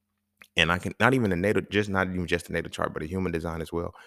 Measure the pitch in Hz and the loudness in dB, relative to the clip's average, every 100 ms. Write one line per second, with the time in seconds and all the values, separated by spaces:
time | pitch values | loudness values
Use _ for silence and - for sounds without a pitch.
0 | _ _ _ _ - - 82 90 98 - | _ _ _ _ -4 2 2 2 -2 2
1 | 113 135 107 87 98 - - 98 104 95 | 4 4 2 2 2 2 0 0 0 0
2 | 95 92 85 85 - 85 80 - 82 - | 0 -2 -2 -2 -2 -6 -4 -4 -4 -4
3 | 80 95 92 82 82 82 80 85 87 - | -6 -4 -2 -2 -4 -6 -6 -6 -6 -10